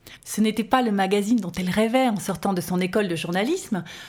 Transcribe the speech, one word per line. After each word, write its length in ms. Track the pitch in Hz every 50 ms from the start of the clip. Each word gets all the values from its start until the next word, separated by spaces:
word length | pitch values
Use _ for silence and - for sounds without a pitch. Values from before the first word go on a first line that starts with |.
| _ - - - -
Ce 160 | - - -
n'était 220 | 220 220 214 233
pas 200 | 220 - - 262
le 100 | 247 220
magazine 480 | 202 196 190 190 202 208 196 208 247 233
dont 100 | 185 175
elle 200 | 175 - 180 180
rêvait 380 | 175 208 220 226 233 262 262 247
en 120 | 208 180
sortant 320 | - - 180 160 - 202
de 80 | 190 180
son 200 | 170 - 180 180
école 280 | 185 185 180 220 202 180
de 80 | 170
journalisme. 640 | 156 - 170 175 185 208 262 349 370 - - 214 180 - - - - -